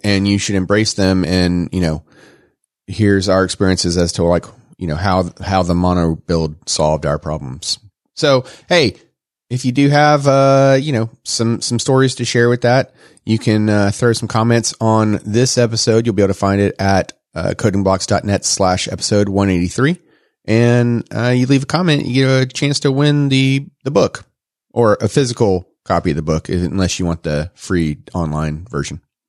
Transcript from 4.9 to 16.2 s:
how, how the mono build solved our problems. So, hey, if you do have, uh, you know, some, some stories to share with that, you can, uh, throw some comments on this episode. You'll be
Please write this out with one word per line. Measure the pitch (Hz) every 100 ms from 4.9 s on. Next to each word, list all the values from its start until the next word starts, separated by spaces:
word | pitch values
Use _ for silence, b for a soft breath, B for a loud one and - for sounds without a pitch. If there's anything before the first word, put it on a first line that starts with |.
| 78
how, | 98 92 87 -
how | 92 95
the | 87
mono | 87 90 90 82 80
build | - 82 80 78 -
solved | - 76 78 76
our | 73
problems. | 78 76 67 65 - - - _ _
So, | - 151 131 - B B
hey, | 175 127 - _ _ _ _ -
if | 123
you | 127
do | 123 139
have, | 147 147 147 139
uh, | 135 135 135 135 135
you | 151
know, | 123 113 -
some, | - - 117 117
some | - 120
stories | - 131 131 -
to | 120
share | 123 120
with | 123
that, | 120 127 131 b b b -
you | 110
can, | - 107 107
uh, | 104 101
throw | 110 120
some | 113 110
comments | 113 113 117 113 -
on | 113 110 107 104 -
this | 107 127 -
episode. | 120 113 - 110 117
You'll |
be | 101